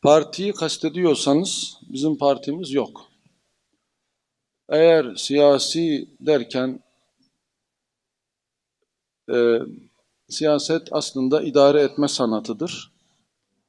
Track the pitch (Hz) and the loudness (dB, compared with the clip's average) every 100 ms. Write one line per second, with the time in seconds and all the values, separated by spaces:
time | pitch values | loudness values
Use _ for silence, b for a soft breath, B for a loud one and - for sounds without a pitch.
0 | 143 156 147 - 196 196 160 - 156 160 | 6 4 2 -6 -6 -4 -6 -4 -6 -2
1 | 175 131 - 143 190 - - - - 131 | 0 0 2 0 0 -6 -10 -16 -14 -6
2 | 151 147 143 139 - 156 170 135 107 - | -4 0 0 -2 -6 -10 -6 -6 -6 -12
3 | - _ _ _ _ _ _ _ _ _ | -20 _ _ _ _ _ _ _ _ _
4 | _ _ _ _ _ _ _ 151 165 160 | _ _ _ _ _ _ _ 2 4 4
5 | 127 92 - 143 143 139 - 160 170 147 | 0 -8 -4 4 4 4 0 -2 -2 -4
6 | - _ 139 147 117 131 127 131 _ _ | -8 _ 0 0 0 -6 -6 -8 _ _
7 | _ _ _ _ _ _ _ _ _ _ | _ _ _ _ _ _ _ _ _ _
8 | _ _ _ _ _ _ _ _ _ _ | _ _ _ _ _ _ _ _ _ _
9 | _ _ - 120 117 117 - - - _ | _ _ -6 0 2 2 -2 -14 -20 _
10 | _ _ _ - 151 147 147 160 165 151 | _ _ _ -4 0 0 0 -4 -4 -6
11 | - 135 131 147 - 143 139 147 139 - | -6 -4 0 0 2 6 6 6 2 0
12 | 143 - 120 107 110 110 170 - - _ | -4 0 -2 -2 -6 -8 -8 -10 -16 _
13 | _ _ _ _ _ _ | _ _ _ _ _ _